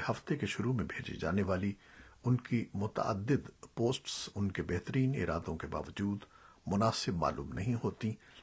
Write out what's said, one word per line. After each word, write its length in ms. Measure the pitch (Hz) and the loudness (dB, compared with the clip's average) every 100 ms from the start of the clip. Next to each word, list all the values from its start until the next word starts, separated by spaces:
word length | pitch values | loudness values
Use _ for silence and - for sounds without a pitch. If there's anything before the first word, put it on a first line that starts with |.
| - | -2
ہفتے 260 | 117 - 143 | -2 -2 -2
کے 100 | 139 | -2
شروع 280 | - 110 | 0 0
میں 120 | 127 85 | 0 -2
بھیجی 320 | - - - | -4 -6 -4
جانے 260 | 78 95 | 0 2
والی 300 | 92 92 101 101 - - - - | 2 2 0 -2 -10 -20 -20 -4
ان 140 | 123 123 | 2 2
کی 280 | - 117 - | 2 0 0
متعدد 920 | 98 104 - - 104 107 139 - - - - | -2 -2 0 0 0 2 0 0 -16 -10 0
پوسٹس 540 | 117 131 - - - - | 2 0 -4 -8 -6 -2
ان 160 | 101 | 0
کے 100 | 90 | 0
بہترین 520 | 85 87 - 135 131 139 | -2 -2 0 2 2 2
ارادوں 420 | 82 80 - 80 | 0 0 -2 -6
کے 100 | - | -4
باوجود 520 | 78 78 80 101 101 - - - - - | -4 -4 -2 -2 -2 -6 -20 -20 -10 0
مناسب 460 | 101 110 - - | 4 4 2 0
معلوم 400 | 87 73 - 71 | 2 2 0 -4
نہیں 220 | - 101 120 | -2 0 2
ہوتی، 300 | 110 - 110 113 - - | 0 -2 -4 -4 -10 -20